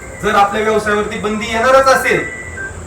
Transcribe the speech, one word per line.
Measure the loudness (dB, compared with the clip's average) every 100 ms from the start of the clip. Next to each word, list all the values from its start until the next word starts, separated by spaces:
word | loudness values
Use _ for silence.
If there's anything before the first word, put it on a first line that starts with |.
| -14 -6
जर | 0 2
आपल्या | 2 2
व्यवसायावरती | 0 0 0 0 -2 -4
बंदी | -4 -4 -4
येणारच | 0 4 4 6
असेल | 4 2 0 -2 -8 -12 -10 -10 -10